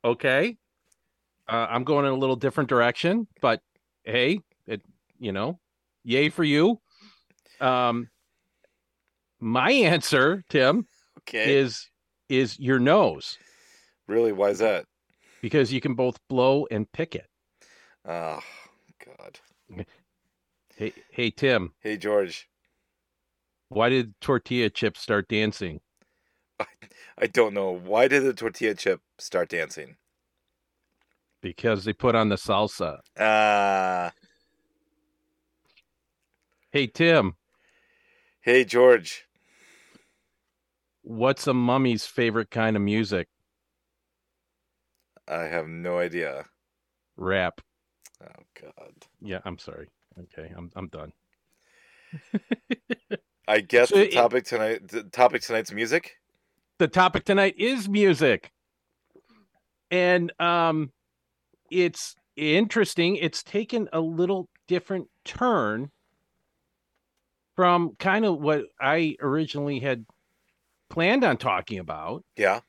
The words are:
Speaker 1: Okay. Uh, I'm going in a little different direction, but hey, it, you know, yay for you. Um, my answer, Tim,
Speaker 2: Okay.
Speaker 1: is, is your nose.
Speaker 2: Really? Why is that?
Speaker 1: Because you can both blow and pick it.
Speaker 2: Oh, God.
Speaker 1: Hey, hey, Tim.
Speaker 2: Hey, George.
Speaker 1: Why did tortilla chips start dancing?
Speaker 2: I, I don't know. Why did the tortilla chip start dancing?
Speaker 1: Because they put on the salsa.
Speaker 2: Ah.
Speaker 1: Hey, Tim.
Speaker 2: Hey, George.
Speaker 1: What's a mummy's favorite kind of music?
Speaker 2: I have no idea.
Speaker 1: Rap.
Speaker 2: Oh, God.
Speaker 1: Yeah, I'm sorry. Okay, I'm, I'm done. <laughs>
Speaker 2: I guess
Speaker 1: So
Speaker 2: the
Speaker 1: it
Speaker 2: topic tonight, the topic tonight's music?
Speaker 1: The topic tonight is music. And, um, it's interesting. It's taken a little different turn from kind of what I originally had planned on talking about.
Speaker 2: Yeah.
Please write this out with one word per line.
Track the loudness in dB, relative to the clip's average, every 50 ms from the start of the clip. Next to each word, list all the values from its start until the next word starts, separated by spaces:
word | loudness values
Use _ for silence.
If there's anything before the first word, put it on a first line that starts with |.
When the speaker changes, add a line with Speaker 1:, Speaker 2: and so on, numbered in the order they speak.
| 0
Speaker 1:
Okay. | -2 -2 0 0 0 0 2 0 -2 -6 _ _ _ _ _ _ _ _ _ _ _ _ _ _ _ _ _ _ -4
Uh, | -2 -2 -2 0
I'm | -2 -4 0
going | 0 0 2 2
in | 0 0
a |
little | 0 0 0 -2
different | 0 -2 -2 0 -2 -2 2
direction, | 2 4 4 4 2 0 -2 0 0 0 -4 -6 _ _
but | 0 0 0 0 _ _ _ _ _ _ _ _ _
hey, | -4 -2 0 2 0 0 -2 _ _ _ _ _
it, | -12 -12 -12 _ _ _ _ _ _ _ _
you | -8 -6 -4
know, | -4 -4 -6 -8 -10 _ _ _ _ _ _ _ _ _
yay | -2 0 0 0 0
for | 0 -2 0
you. | 2 2 4 4 2 2 0 _ _ _ _ _ -20 _ _ _ _ _ _ _ _ _ _
Um, | -2 0 0 2 0 0 0 -2 -6 -10 _ _ _ _ _ _ _ _ _ _ _ _ _ _ _ _ _ _ _ _ _ _ _ _ _ _
my | -6 -2 -2 0 2 2 2
answer, | 4 4 4 2 2 0 0 2 4 4 2 2 -2 -6 _
Tim, | 0 2 4 4 2 2 -2 _ _ _ _ _ _ -20
Speaker 2:
Okay. | _ -10 -6 -4 0 2 2
Speaker 1:
is, | 2 2 0 -4 -10 -16 _ _ _ _ _ _ _ _ _
is | 0 0 0 0 -4 -8
your | -2 0 2 2
nose. | 4 4 4 4 4 2 0 -4 -12 -16 -16 -18 _ _ _ _ _ _ _ _ _ _ _ _ _ -2
Speaker 2:
Really? | 0 2 2 2 2
Why | 2 0 0
is | 2 2
that? | 0 0 0 0 -4 _ _ _ _ _ _ _ _ _ _ _
Speaker 1:
Because | -8 -2 2 2 2 2 0
you | -4
can | -4 -4 -2
both | 0 -2 -2 -2 -6 _ _
blow | 0 2 4 4 4 2 0 -2
and | -4 -6 -6 _ _
pick | -8 -8 -8 -8
it. | -14 -14 _ _ _ _ _ _ _ _ _ _ _ _ _ _ _ _
Speaker 2:
Oh, | -12 -10 -8 -8 -8 -10 -10 -14 -18 -20 -20 -20 _ _ _ _ _ _ _ -20
God. | -20 -20 -20 -20 -20 _ -20 _ _ _ _ _ _ -16 -16 -16 _ _ _ _ _ _ _ _ _ _ _ _ _ _ _ _ _ _
Speaker 1:
Hey, | _ -10 -10 -10 -12 _ _
hey, | _ -4 -4 -4
Tim. | -4 -2 0 2 2 2 0 -4 _ _
Speaker 2:
Hey, | _ -8 -8
George. | -6 -4 0 0 0 0 -2 -6 -16 -18 _ _ _ _ _ _ _ _ _ _ _ _ _ _ _ _ _ _ _ _ _ _ _ _ _
Speaker 1:
Why | -2 0 2 2
did | 2 0 -2 -4 -10 _
tortilla | -2 0 0 0 0 -4 -4 -2 -2 -2
chips | -2 -2 -4 -4 -4 -6
start | -4 -2 -2 -2 -2 _
dancing? | -2 -2 -2 -2 -4 -6 -10 -10 -10 -14 _ _ _ _ _ _ _ _ _ _ _ _ _ _ _ _
Speaker 2:
I, | -12 -12 _ _ -20 -20 _ -20 -20 -20 -6 -4
I | -4 -2
don't | 2 2 2 2 2
know. | -2 -2 -2 -4
Why | -6 -6 -2 2 4 4 4
did | 4 2 2
the | 0 -2
tortilla | -2 -6 -8 -6 -2 -4 -4 -4
chip | -2 -2 -2 -2 -2 _ _ _ _
start | -18 -4 -4 -4 -4 -2
dancing? | -4 -6 -6 -6 -8 -16 -18 -18 -20 _ _ _ _ _ _ _ _ _ _ _ _ _ _ _ _ _ _ _ _ _ _ _ _ _ _ _ _ _
Speaker 1:
Because | -14 -14 -12 -4 -2 0 0 0 -2
they | -4 -6
put | _ 0 2 2
on | 4 2 2
the | 0
salsa. | -2 -2 -2 0 0 0 -2 -4 -6 -8 -8 -8 -12 _ _ _ 0
Speaker 2:
Ah. | 2 2 4 4 4 4 4 2 2 2 0 0 0 -2 -2 -4 -4 -6 -10 _ _ _ _ _ _ _ _ _ _ _ _ _ _ _ _ _ _ _ _ _ _ _ _ _ _ _ _ _ _ _ _ _ _ _ _ _ _ _ _ _ _ _ _ _ _ _ _ _ _ _
Speaker 1:
Hey, | -2 -2 -2 -2
Tim. | _ 2 4 6 6 4 4 2 -2 _ _ _ _ _ _ _ _ _ _ _ _ _ _ _ _ _ _ _ _ _
Speaker 2:
Hey, | _ 4 6 6 6
George. | 4 4 6 8 8 8 6 4 -6 -14 -16 -18 _ _ _ _ _ _ _ _ _ _ _ _ _ _ -20 _ _ _ _ _ _ _ _ _ _ _ _ _ _ _ _ _ _ _ _ _
Speaker 1:
What's | -14 -4 0 0 0 0 0 0 0
a | 0
mummy's | 2 2 2 2 2 2 2 0 -2 -4
favorite | -8 -4 -2 -2 0 0 -2 -4 -4
kind | -4 -2 0 0 0
of | 0 0
music? | 0 0 -2 -2 -2 -4 -4 -6 _ _ _ _ _ _ _ _ _ _ _ _ _ _ _ _ _ _ _ _ _ _ _ _ _ _ _ _ _ _ _ _ _ _ _ _ _ _ _ _
Speaker 2:
I | -10 -8 -8 -8
have | -6 -6 -6 -6
no | -6 -10 -10 -8 -4 -4 -2
idea. | -4 -4 -4 -6 -6 -6 -8 -10 -14 _ _ _ _ _ _ _ _ _ _ _ _ _ _
Speaker 1:
Rap. | -10 -4 -2 -2 0 0 -2 -4 -8 -20 _ _ _ _ _ _ _ _ -20 _ _ -20
Speaker 2:
Oh, | -20 -20 -20 _ _ _ -20
God. | -20 -20 -20 -20 -20 -20 _ _ -20 _ _ _
Speaker 1:
Yeah, | -14 -12 -12 -10 -10
I'm | -12 -14 -14
sorry. | -16 -18 -18 -18 -20 _ _ _ _ _ _ -20
Okay, | -20 _ _ -18 -18 -18 -18
I'm, | -18 -18 -16 _
I'm | -14 -14 -14
done. | -14 -16 -18 -18 -20 _ _ _ _ _ _ _ _ _ _ _ _ _ _ _ _ _ _ _ -20
<laughs> | -20 _ _ -8 -8 _ _ -8 -8 _ _ -10 -10 _ _ -10 -10 _ _ -12 -12 _ _ _ _ _ 0
Speaker 2:
I | 0 0
guess | 0 4 6 6 6 6
Speaker 1:
So | 6
Speaker 2:
the | 4 4 6
Speaker 1:
it | 4
Speaker 2:
topic | 4 4 4 2 0 -4
tonight, | -2 -4 -2 -2 -2 -4 -6 -8 -10
the | -12 -12 -12
topic | -10 2 4 4 4 4 2 -4
tonight's | -2 -4 -4 -4 -4 -6
music? | -6 -4 -2 -2 -4 -4 -6 -20 _ _ _ _ _ _ _ _ _ _ _ _ _
Speaker 1:
The | -2 0
topic | 2 2 2 2 2 -2 -2
tonight | 0 2 2 2 2 0 -2
is | -2 -2 -2 -4 -4 -2
music. | 0 4 4 4 4 4 4 2 2 2 -2 -14 _ _ _ _ _ _ _ _ _ _ _ _ _ -20 _ _ _ _ _ _ _ _ _ _ _ _ _ _
And, | -2 0 2 4 4 2 2 -2 -4 _
um, | 0 0 2 2 2 2 0 -2 -4 -6 _ _ _ _ _ _ _ _ _ _ _ _ _ _ _ _
it's | 0 0 0 0 -2 -6 -14 -16 -16 _ _ _ _
interesting. | -6 -2 2 2 2 2 2 0 0 0 0 0 0 0 0 0
It's | 0 -2 -4 -6 -6 -14
taken | -6 -6 -6 -4 -2 -4 -4 -4 -4 -4
a | -4
little | -4 -4 -2 -2 -2 0 -2 -4 -6 -10 _ _ _ -4
different | -4 -4 -2 -4 -8 -8 -8 _ _ _ _
turn | -16 -8 -2 0 0 0 0 0 -2 -2 -4 -8 -10 _ _ _ _ _ _ _ _ _ _ _ _ _ _ _ _ _ _ _ _ _ _ _ _ _ _ _ _ _ _ _ _ _
from | 2 4 4 4 4 2 -2 -6 _
kind | -2 0 0 2 0
of | 0 -2 0
what | 0 0 0 0 -2 -8 _ _
I | -2 0 0 2 0 -2 -4 -4
originally | -4 -2 -2 -2 -2 -4 -6 -6 -6 -4 -6 -4
had | -4 -4 -4 -4 -6 _ _ _ _ _ _ _ _ _ _ _ _ _ _ _ _ _
planned | -4 0 0 2 2 2 2
on | 0 0
talking | 0 0 -2 -2 -2 -4 -6 -10 -10
about. | -10 -10 -10 -10 -8 -10 -10 -10 -14 _ _
Speaker 2:
Yeah. | 0 0 0 0 0 _